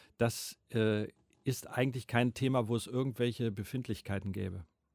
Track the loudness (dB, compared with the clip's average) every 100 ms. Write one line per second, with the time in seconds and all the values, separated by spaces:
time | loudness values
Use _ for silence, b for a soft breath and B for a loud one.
0 | b b 0 0 -8 -14 -4 2 4 2
1 | 0 -8 _ _ -4 -4 -2 0 0 -2
2 | 0 4 4 2 2 2 2 0 0 -2
3 | 0 0 0 2 -2 -2 -4 -4 -4 -4
4 | -4 -4 -2 -4 -4 -6 -12 _ _